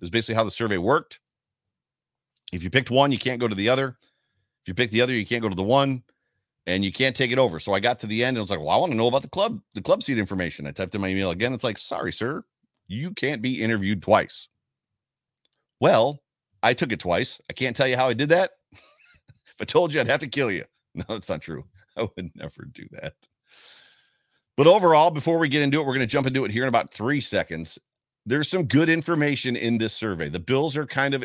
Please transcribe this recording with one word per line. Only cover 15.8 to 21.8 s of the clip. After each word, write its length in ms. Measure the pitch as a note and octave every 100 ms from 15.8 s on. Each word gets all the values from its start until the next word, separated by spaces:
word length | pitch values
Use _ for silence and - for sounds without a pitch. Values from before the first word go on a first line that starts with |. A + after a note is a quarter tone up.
Well, 420 | C#3+ B2+ B2 D3 _ _ _ _
I 100 | A2+
took 180 | C3 D3+
it 80 | G#2
twice. 400 | F2+ F2 A#2 - -
I 20 |
can't 240 | - C3 A#2
tell 100 | C3
you 100 | B2
how 120 | C3
I 60 |
did 160 | A2+ D3
that. 220 | E3+ F#3+ - _
<laughs> 80 | - - _ - - _ _ _
If 140 | -
I 20 |
told 280 | G#2+ D#3+ F3
you, 80 | D3
I'd 80 | A#2
have 120 | C#3
to 80 | D3
kill 220 | B2+ B2+
you. 140 | F2+ - _
<laughs> 140 | _
No, 100 | - F2
that's 200 | G#2+ -
not 140 | D#2+
true. 220 | - D2+ - _